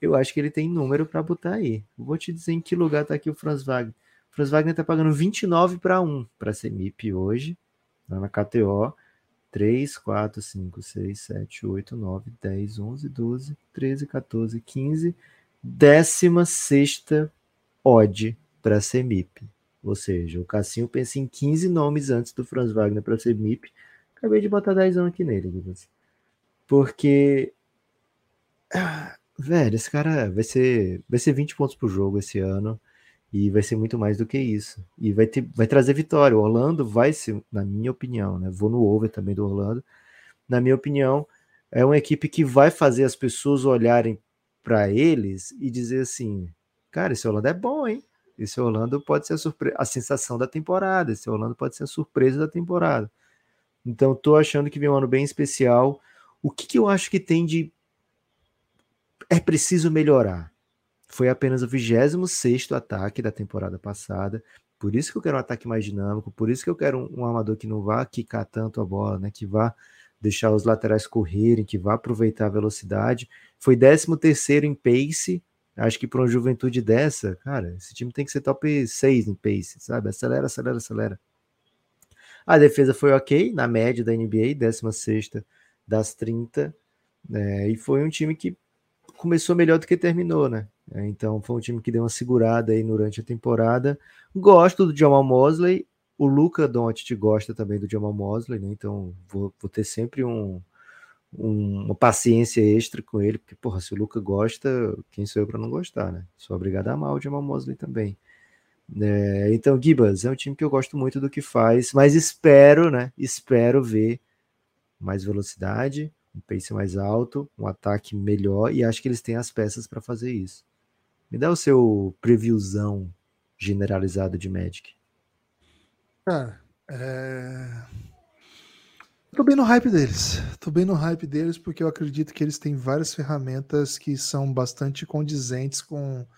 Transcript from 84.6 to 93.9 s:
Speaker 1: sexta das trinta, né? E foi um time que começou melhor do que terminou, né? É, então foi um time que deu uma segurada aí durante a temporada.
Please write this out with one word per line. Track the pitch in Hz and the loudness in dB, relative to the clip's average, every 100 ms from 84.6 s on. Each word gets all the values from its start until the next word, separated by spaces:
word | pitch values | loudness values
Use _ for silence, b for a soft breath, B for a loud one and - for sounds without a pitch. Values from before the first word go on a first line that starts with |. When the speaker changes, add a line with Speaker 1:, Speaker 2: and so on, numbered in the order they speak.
| 117 113 113 | -2 -2 -6
Speaker 1:
sexta | 104 - 107 104 107 - _ _ _ - | -6 -4 -4 -4 -12 -14 _ _ _ -4
das | 110 104 | -2 -2
trinta, | - 113 117 120 - 147 - _ _ _ _ - | -6 -8 -6 -6 -6 -6 -8 _ _ _ _ -10
né? | 107 101 98 101 | -6 -4 -2 -2
E | 113 | -4
foi | - 139 | -2 -2
um | 156 | -2
time | - 156 160 | -4 -6 -6
que | - 180 _ _ _ _ _ - | -8 -10 _ _ _ _ _ -8
começou | 170 165 - 175 | -2 0 2 2
melhor | 160 160 | 4 4
do | - | 2
que | 175 | 0
terminou, | 175 170 175 160 135 | 0 0 0 0 0
né? | 113 107 _ - | -2 -8 _ -16
É, | 98 104 | -10 -8
então | 104 110 107 | -6 -4 -4
foi | 101 120 | -4 -6
um | |
time | 117 120 | -6 -8
que | 117 | -2
deu | 117 | -2
uma | 113 | -2
segurada | - 123 123 113 117 113 | -4 0 2 4 2 2
aí | 110 | 0
durante | 110 107 107 104 | 0 0 -2 -4
a | |
temporada. | 113 117 123 113 113 123 139 | -8 -6 -2 2 2 2 0